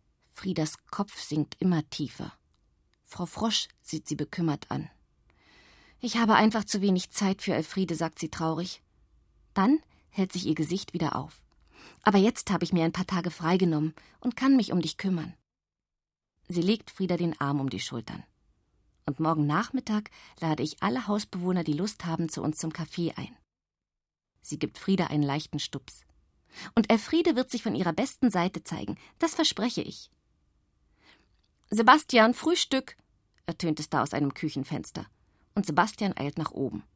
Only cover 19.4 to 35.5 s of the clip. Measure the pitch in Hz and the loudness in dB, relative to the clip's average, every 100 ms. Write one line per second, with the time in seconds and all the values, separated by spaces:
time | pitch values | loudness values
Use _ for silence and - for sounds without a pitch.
19.4 | 147 160 233 262 - 214 208 - - - | 2 0 -2 -4 -2 -4 -4 -14 -20 -6
20.4 | 165 151 156 - 202 254 214 208 208 185 | -4 -2 -4 -2 -2 -2 -2 -2 -4 -4
21.4 | 180 185 160 147 208 - 175 160 165 - | -2 0 0 -2 -2 -4 -4 -2 -2 -2
22.4 | 151 151 160 165 160 - 165 - - - | -2 -2 -2 -4 -8 -4 -4 -4 -12 -14
23.4 | _ _ _ _ _ _ _ _ _ _ | _ _ _ _ _ _ _ _ _ _
24.4 | - - - - - 190 170 151 143 143 | -10 -6 -6 -4 0 2 2 0 0 -2
25.4 | - 147 - 135 - - - _ _ _ | -4 -8 -8 -10 -10 -14 -14 _ _ _
26.4 | _ - - - 214 226 - 330 359 240 | _ -18 -4 0 4 2 2 2 2 2
27.4 | 254 240 220 - 175 156 269 - 240 190 | 0 -4 -4 -2 -2 0 -2 2 2 2
28.4 | 180 170 - 165 - - - - 330 - | 0 -2 -6 -6 -6 -10 -12 -2 -2 2
29.4 | 311 - 233 - - - - _ _ _ | 0 0 -2 -4 -6 -10 -18 _ _ _
30.4 | _ _ _ _ _ _ _ _ _ _ | _ _ _ _ _ _ _ _ _ _
31.4 | _ _ - 220 226 302 - 240 220 240 | _ _ 0 4 8 8 8 6 6 4
32.4 | 320 349 - 262 262 - _ _ _ _ | 2 0 2 -2 -2 -12 _ _ _ _
33.4 | - 165 170 156 151 147 131 131 143 - | -10 -4 -2 -2 0 0 0 0 -2 -2
34.4 | 156 139 135 139 - - - _ _ _ | -6 -4 -6 -6 -6 -8 -12 _ _ _
35.4 | _ | _